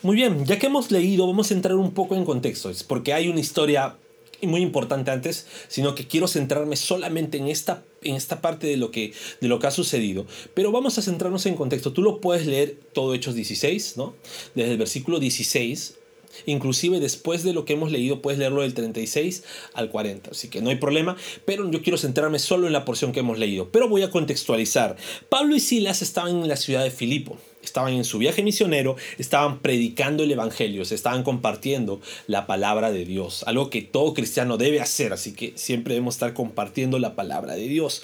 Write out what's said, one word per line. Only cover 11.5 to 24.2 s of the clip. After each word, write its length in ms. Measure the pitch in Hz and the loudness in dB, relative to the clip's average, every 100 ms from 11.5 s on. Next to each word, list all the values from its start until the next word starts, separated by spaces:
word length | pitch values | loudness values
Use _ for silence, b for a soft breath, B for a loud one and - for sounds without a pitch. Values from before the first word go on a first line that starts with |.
contexto. 400 | 170 135 131 143 | 0 0 0 0
Tú 80 | 131 | 4
lo 180 | 208 208 | 4 4
puedes 280 | 185 175 151 | 2 2 2
leer 320 | 135 147 143 - | 2 2 -2 -6
todo 200 | - 131 | -2 0
Hechos 220 | 127 131 117 | 0 -2 -4
dieciséis, 640 | 107 - 143 202 - 117 | -4 0 0 0 -4 -6
¿no? 180 | 143 - B B B 127 | -8 -10 B B B -2
Desde 160 | 117 | 0
el 80 | 113 | 0
versículo 400 | 110 139 131 170 | 0 -2 -2 0
dieciséis, 800 | 131 - 120 131 120 147 - - - - - B - | 0 0 0 0 0 -4 -10 -14 -20 -20 -20 B -4
inclusive 520 | 143 135 127 170 180 | -2 0 0 2 2
después 440 | 139 - 165 170 | 0 -2 -2 -2
de 100 | 175 | 0
lo 120 | 170 147 | -2 0
que 80 | |
hemos 180 | 147 160 | 0 0
leído, 320 | 143 127 135 | 0 0 0
puedes 160 | 139 143 | 0 0
leerlo 240 | 135 139 | 2 2
del 100 | 135 | 0
treinta 260 | 123 113 110 | -2 -4 -4
y 60 | 113 | -2
seis 380 | 151 170 185 B B B - | 0 0 -4 B B B -6
al 160 | 110 | -4
cuarenta. 400 | 107 107 98 - | -2 -4 -6 -12
Así 160 | - - | -12 -8
que 140 | - | -4
no 100 | 113 | 0
hay 60 | 131 | 0
problema, 380 | 139 151 170 180 B B - | 2 2 0 -4 B B -4
pero 240 | 196 190 | -2 -2
yo 140 | 160 | 0
quiero 160 | - 175 | 0 0
centrarme 400 | 143 131 156 151 | 0 2 2 0
solo 260 | - 180 175 | 2 2 4
en 80 | |
la 100 | 147 | 2
porción 280 | - 117 131 | 0 -2 0
que 80 | 127 | 0
hemos 180 | 123 113 | 0 0
leído. 320 | 110 95 92 | 0 0 2
Pero 180 | 220 247 | 4 6
voy 120 | 202 | 4
a 80 | 190 | 2
contextualizar. 880 | 185 | 0